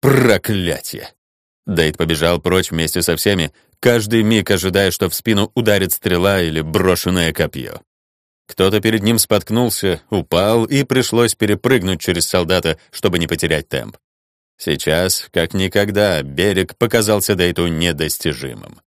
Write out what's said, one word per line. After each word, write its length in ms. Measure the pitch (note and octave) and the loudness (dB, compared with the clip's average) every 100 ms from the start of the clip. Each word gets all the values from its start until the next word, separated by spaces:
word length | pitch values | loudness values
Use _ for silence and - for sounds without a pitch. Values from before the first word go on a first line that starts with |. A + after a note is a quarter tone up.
Проклятье! 1120 | C#3 C3+ B2 G2 - G2+ F2 - - - - _ _ _ _ _ - | 4 4 4 2 0 -4 -2 -4 -8 -14 -16 _ _ _ _ _ -6
Дейт 300 | F2 D#2+ D#2 | 0 0 0
побежал 440 | E2 D#2+ E2 E2+ | -2 0 0 0
прочь 300 | F2 F#2 F#2 | 2 0 0
вместе 320 | E2 D#2+ F#2 | -4 -2 -2
со 140 | - D#2+ | -2 0
всеми, 360 | - G2 D2+ _ _ _ | 0 0 -2 _ _ _
каждый 420 | B2 A#2+ G#2+ A2+ | 2 2 2 0
миг 280 | G#2+ A2+ F#2+ | 2 2 2
ожидая, 400 | G2 F#2 F#2 G2 | 0 0 2 0
что 180 | - F#2+ | 0 -4
в 60 | |
спину 380 | - - G#2 G#2+ | -4 0 0 0
ударит 380 | - A2+ G2+ F#2+ | 0 2 2 0
стрела 480 | - G#2+ F2+ F#2+ G2 | -2 -2 2 2 2
или 180 | E2+ D#2 | 0 -2
брошенное 720 | D#2+ E2 F#2 F2+ - F2+ E2 | -2 0 2 2 0 0 0
копье. 480 | D#2 D#2 - A1 G1+ _ _ _ _ _ _ _ | -2 -4 -4 -12 -14 _ _ _ _ _ _ _
Кто-то 320 | - F#2+ G#2+ | 0 2 2
перед 220 | G#2+ A2 | 0 0
ним 160 | G2+ A2+ | 2 0
споткнулся, 840 | - G#2 - A2 B2 - G2 E2 _ | 2 0 0 -2 0 -2 -2 -4 _
упал, 540 | G2+ D#2+ E2 G2+ A2+ | -4 0 0 2 2
и 180 | A2+ C#3 | 2 -2
пришлось 520 | C#3 - - A2+ A#2 | 0 0 2 2 2
перепрыгнуть 680 | - G#2+ G#2 B2 B2+ F#2 F2+ | 0 0 0 2 2 0 -4
через 260 | - E2+ - | -2 -2 0
солдата, 520 | F#2 E2+ F#2 E2 D#2+ _ | 0 2 0 0 -4 _
чтобы 280 | - - F2 | -4 -2 0
не 80 | E2 | -2
потерять 420 | E2+ E2 D#2 - | -2 -2 -2 -2
темп. 280 | C2+ G#1 - _ _ _ _ _ _ | -8 -8 -18 _ _ _ _ _ _
Сейчас, 680 | - D2 - D#2+ F#2 - - | -6 -4 0 0 0 -2 -4
как 220 | - E2 | -2 -2
никогда, 680 | G2 F#2+ G#2 G2+ G2+ G#2 E2 | -2 0 0 0 2 2 0
берег 540 | C#2 C#2 G2 F#2+ F#2+ - | -4 0 0 2 -2 -2
показался 580 | A#2 A#2 G#2 G#2 - | 0 0 2 0 0
Дейту 340 | G2 F2 E2+ F2 | 0 0 0 -2
недостижимым. 1120 | D#2+ E2+ D2+ D#2+ - E2 D2 C2+ A1 G1+ G1+ | 0 -2 -2 -4 -4 -6 -6 -10 -14 -20 -20